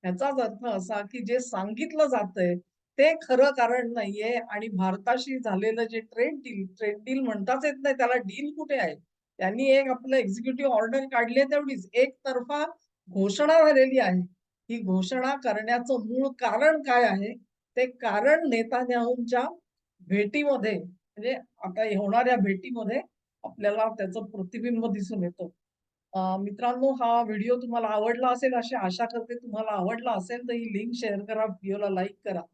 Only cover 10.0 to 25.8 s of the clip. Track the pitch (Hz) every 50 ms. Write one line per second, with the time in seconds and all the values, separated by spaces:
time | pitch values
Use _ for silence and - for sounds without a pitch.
10 | 254 269 262 262 226 190 190 233 240 262 254 247 277 269 247 214 220 226 233 277
11 | 269 269 262 240 233 233 240 269 277 269 294 285 294 269 254 196 185 185 - 233
12 | 262 277 262 _ _ 269 254 247 247 247 285 294 302 330 - _ _ _ _ _
13 | _ - 180 196 196 202 196 - 294 294 320 330 311 302 294 269 262 269 262 262
14 | 226 190 180 185 180 180 _ _ _ _ _ _ _ _ 233 233 208 185 185 185
15 | 185 180 262 254 254 262 277 277 - 247 208 214 214 220 240 247 240 247 269 240
16 | 208 220 240 254 269 269 254 - 254 220 202 233 285 311 311 311 277 277 247 240
17 | 247 220 196 196 196 214 240 - _ _ _ _ _ _ _ 247 254 254 247 _
18 | - 220 202 208 214 277 302 330 339 294 233 226 226 226 254 247 254 247 247 240
19 | 233 240 247 254 233 226 247 240 254 320 349 349 _ _ _ _ _ _ _ _
20 | 185 175 185 202 208 208 208 294 294 285 277 254 190 214 208 175 180 - - _
21 | _ _ _ 208 208 247 262 254 - _ _ _ - 185 180 202 220 220 208 190
22 | 208 202 208 233 247 247 247 226 190 196 196 190 - 254 254 233 214 196 233 277
23 | - _ _ _ _ _ _ _ - - - - 202 202 208 220 220 226 220 226
24 | 196 185 180 220 202 - - 202 190 180 - 226 220 240 240 226 226 226 196 202
25 | 196 - 220 196 180 175 175 _ 180 170 _ _ _ _ _ _